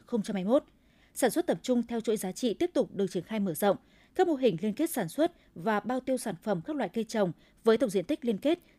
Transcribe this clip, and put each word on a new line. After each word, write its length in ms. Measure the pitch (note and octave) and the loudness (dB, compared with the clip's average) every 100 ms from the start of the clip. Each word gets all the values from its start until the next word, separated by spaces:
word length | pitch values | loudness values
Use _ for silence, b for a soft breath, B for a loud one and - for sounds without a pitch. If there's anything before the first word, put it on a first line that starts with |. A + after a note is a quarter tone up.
| - | -4
không 160 | A#3 | -4
trăm 120 | G3 | -2
hai 100 | G3+ | -2
mươi 80 | F#3 | 2
mốt. 120 | C#4 - b b b b | 2 2 b b b b
Sản 160 | - A#3+ | -2 0
xuất 160 | D4 - | 2 0
tập 120 | F3 | -2
trung 200 | - A#3+ A#3 | 0 0 0
theo 140 | A#3 | -4
chuỗi 160 | A3+ G#3+ | -2 -2
giá 160 | F#3+ | -2
trị 220 | - B3 | -4 -2
tiếp 160 | F#3 F4 | 0 0
tục 200 | D4 F#3+ | 0 -2
được 120 | - G3 | -2 -2
triển 120 | F3+ | -4
khai 180 | - A3 | -4 -2
mở 140 | G3 | -2
rộng. 220 | D#3 G3+ - b b b | 0 2 0 b b b
Các 140 | - F4 | 0 0
mô 60 | |
hình 220 | C#4 B3+ E3 | 2 2 0
liên 140 | G#3+ | -2
kết 160 | G3 E4 | -2 -2
sản 180 | C4 E3 | -2 -4
xuất 240 | - E4+ b b | 0 -2 b b
và 260 | F3+ F3+ G#3 | -8 -2 -2
bao 200 | G#3+ B3+ | -2 -4
tiêu 160 | C4 B3+ | -2 -2
sản 180 | A3+ E3+ | -4 -6
phẩm 180 | A3 F#3 | -2 -2
các 120 | E3 D4+ | -2 -4
loại 120 | G3 | -4
cây 160 | A3+ | -4
trồng 280 | G#3+ A3+ F#3 - b b | -4 0 0 -2 b b
với 140 | A3+ A3+ | 2 4
tổng 120 | B3 | 2
diện 140 | F#3+ | 0
tích 200 | E3+ D4+ | 0 -2
liên 140 | A#3+ G3 | -2 0
kết 200 | C#4 F4 b | 0 0 b